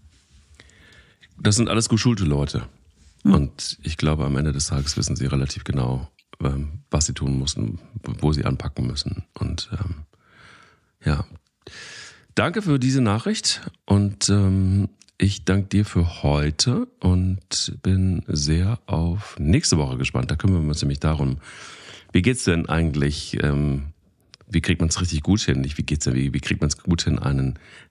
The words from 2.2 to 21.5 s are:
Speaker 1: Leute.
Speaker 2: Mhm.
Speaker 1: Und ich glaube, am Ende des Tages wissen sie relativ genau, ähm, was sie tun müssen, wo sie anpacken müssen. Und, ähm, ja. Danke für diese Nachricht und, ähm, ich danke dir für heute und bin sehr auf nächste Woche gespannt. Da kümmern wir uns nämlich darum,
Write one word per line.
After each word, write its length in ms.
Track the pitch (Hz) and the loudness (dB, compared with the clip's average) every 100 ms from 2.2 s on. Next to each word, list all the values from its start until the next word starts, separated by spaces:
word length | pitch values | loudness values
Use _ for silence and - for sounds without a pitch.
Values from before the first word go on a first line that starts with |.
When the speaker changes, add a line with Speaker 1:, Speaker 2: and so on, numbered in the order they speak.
Speaker 1:
Leute. 440 | 87 71 71 - 57 _ _ _ _ _ | 2 0 0 -4 -8 _ _ _ _ _
Speaker 2:
Mhm. 100 | 101 | 4
Speaker 1:
Und 460 | 95 71 - - - | 4 4 -4 -12 -8
ich 140 | - 80 | -6 -2
glaube, 280 | 76 76 69 | 0 0 0
am 100 | 67 | 0
Ende 160 | 76 | 0
des 140 | 69 - | -2 -2
Tages 300 | 69 69 - | -2 -2 -4
wissen 180 | - 69 | -2 -2
sie 100 | 67 | -2
relativ 380 | 67 67 - | -2 -2 -6
genau, 460 | - 69 64 64 69 _ _ - | -4 -2 -2 -2 -6 _ _ -6
ähm, 420 | 76 67 73 80 - | -4 -4 -6 -10 -4
was 160 | 78 - | -2 -2
sie 80 | |
tun 260 | 67 69 67 | -2 -2 -2
müssen, 400 | 65 - 57 85 - 110 | -2 -4 -4 -6 -12 -14
wo 280 | - - 76 | -10 -2 0
sie 140 | 76 - | 0 0
anpacken 420 | 65 - - 62 | -2 -6 -6 -6
müssen. 380 | 60 - - - - | -4 -6 -8 -10 -8
Und, 320 | - 80 - | -6 -6 -8
ähm, 320 | 85 87 76 78 _ _ _ - - _ _ _ _ | -6 -6 -8 -12 _ _ _ -20 -20 _ _ _ _
ja. 220 | 76 73 - - _ _ - - - - - - _ - | -2 -2 -4 -12 _ _ -20 -20 -18 -18 -20 -20 _ -2
Danke 260 | 123 180 | 0 0
für 180 | 202 143 | 0 2
diese 220 | 127 135 | 2 2
Nachricht 680 | 117 107 190 220 - - - - - | 2 2 0 -2 -2 -4 -8 -12 2
und, 440 | 101 101 101 - | 4 4 0 2
ähm, 600 | 101 98 95 95 98 92 _ _ - | 4 4 4 4 2 2 _ _ 0
ich 220 | 95 98 | 0 0
danke 240 | - 95 95 | 0 0 2
dir 160 | 98 | 0
für 400 | 104 92 85 - | 2 2 0 0
heute 640 | 71 73 73 76 - 170 247 _ | 0 2 2 0 0 0 -2 _
und 760 | 92 90 92 95 - - - - | 2 4 2 -2 -4 -6 -6 -4
bin 400 | 90 95 92 85 80 | 2 4 4 0 -2
sehr 520 | 76 71 80 95 117 - | -2 2 2 2 0 -2
auf 500 | 78 85 92 - - | -2 0 -2 -6 -4
nächste 400 | 73 117 - 80 | 2 4 4 2
Woche 200 | 69 64 | 0 -2
gespannt. 340 | 65 64 64 | -2 -2 -2
Da 60 | 80 | 0
kümmern 260 | 95 90 | 2 2
wir 60 | 76 | 2
uns 120 | 73 | 0
nämlich 200 | 71 69 | -2 0
darum, 380 | 78 78 67 67 - | 0 0 0 -2 -8